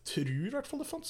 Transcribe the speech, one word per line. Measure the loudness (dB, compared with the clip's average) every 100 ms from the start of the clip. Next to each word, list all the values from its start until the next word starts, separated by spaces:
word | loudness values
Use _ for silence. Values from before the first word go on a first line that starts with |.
| 0
tror | 2 4 2 2
i |
hvert | 0 -2
fall | -4
det | -4
fantes | -4